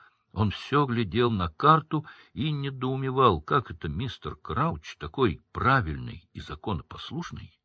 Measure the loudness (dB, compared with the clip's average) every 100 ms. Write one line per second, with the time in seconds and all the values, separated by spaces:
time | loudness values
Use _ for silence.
0 | -20 _ _ 0 0 0 0 0 2 0
1 | 0 2 2 2 -2 2 6 6 4 -4
2 | -4 -20 -16 -6 -4 -2 -4 -4 -4 -2
3 | -2 4 6 6 2 0 0 -8 -6 -4
4 | -6 -8 -12 -12 -6 -2 0 -2 -12 -12
5 | -10 2 2 2 _ 0 4 4 2 -4
6 | -8 -12 _ -16 -12 -10 -4 -6 -6 -14
7 | -10 -10 -8 -12 -14 _